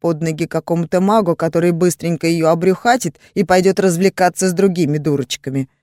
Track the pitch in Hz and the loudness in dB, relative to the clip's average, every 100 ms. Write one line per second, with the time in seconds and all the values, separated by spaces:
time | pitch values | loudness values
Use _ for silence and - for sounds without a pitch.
0 | 170 156 165 156 165 160 - 170 165 180 | -4 -2 -4 -4 -4 -4 -2 -4 0 0
1 | 190 220 180 160 165 165 175 165 180 - | 2 2 2 0 0 0 0 2 0 -2
2 | 165 165 165 170 160 165 180 180 240 247 | -4 -2 -2 0 2 2 2 0 2 0
3 | 165 - _ - 196 185 190 185 190 170 | -2 -10 _ -4 2 2 2 2 0 2
4 | 190 - 185 - 185 175 196 175 151 151 | 0 2 0 0 -4 0 0 0 -2 -2
5 | 147 143 127 - - 135 131 _ | -2 -2 -4 -8 -8 -6 -6 _